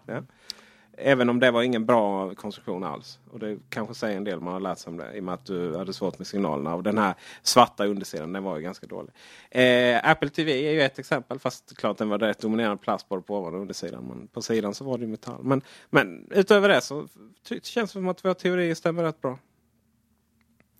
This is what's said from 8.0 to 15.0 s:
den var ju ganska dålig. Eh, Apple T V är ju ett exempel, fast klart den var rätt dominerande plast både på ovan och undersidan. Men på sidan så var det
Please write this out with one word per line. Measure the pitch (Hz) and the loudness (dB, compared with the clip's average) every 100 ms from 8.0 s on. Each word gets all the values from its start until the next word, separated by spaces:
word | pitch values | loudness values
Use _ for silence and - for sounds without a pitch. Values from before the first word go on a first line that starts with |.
| - 82 78 | -8 -10 -8
den | 95 | -6
var | 95 80 | -6 -6
ju | |
ganska | 82 98 - | -8 -12 -14
dålig. | 92 - _ - - - | -14 -14 _ -20 -20 -6
Eh, | 127 127 123 123 120 147 | 4 6 6 4 4 4
Apple | 160 147 | 4 2
T | - | -2
V | 156 131 151 | 0 0 2
är | |
ju | 156 | 2
ett | 135 - | 2 0
exempel, | 127 131 - 107 | -4 -4 -4 -6
fast | 127 - - - | -6 -6 -18 -4
klart | 110 98 | -2 0
den | 107 | 0
var | 101 | 2
rätt | 110 101 | 0 0
dominerande | 110 110 113 101 | 0 0 0 -2
plast | - 101 - | -2 -4 -4
både | 95 | -8
på | 90 101 | -6 -6
ovan | 87 | -6
och | 90 | -8
undersidan. | 101 - 85 62 | -8 -10 -10 -10
Men | 62 62 - | -12 -12 -12
på | - | -10
sidan | 110 113 104 | -2 0 0
så | 104 | -4
var | 139 | -6
det | 120 | -6